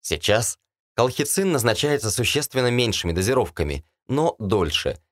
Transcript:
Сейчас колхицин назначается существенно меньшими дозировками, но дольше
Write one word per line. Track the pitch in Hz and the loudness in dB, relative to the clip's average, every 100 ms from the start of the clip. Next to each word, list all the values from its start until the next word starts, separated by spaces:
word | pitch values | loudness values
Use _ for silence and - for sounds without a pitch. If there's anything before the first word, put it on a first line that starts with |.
Сейчас | - 80 - 107 120 - _ _ _ | -6 -4 0 0 0 -8 _ _ _
колхицин | - 123 - 143 - 196 | 0 0 0 -2 0 0
назначается | 147 117 107 147 147 113 | 2 0 0 0 0 -2
существенно | 101 107 143 147 131 123 | -2 0 0 -2 0 2
меньшими | 123 120 101 87 | 2 0 0 -2
дозировками, | 85 95 131 104 - 76 71 - _ _ | 0 2 2 0 -2 -4 -4 -8 _ _
но | 135 160 - | 0 0 -2
дольше | 101 107 82 - - - _ | -2 0 0 -2 -4 -6 _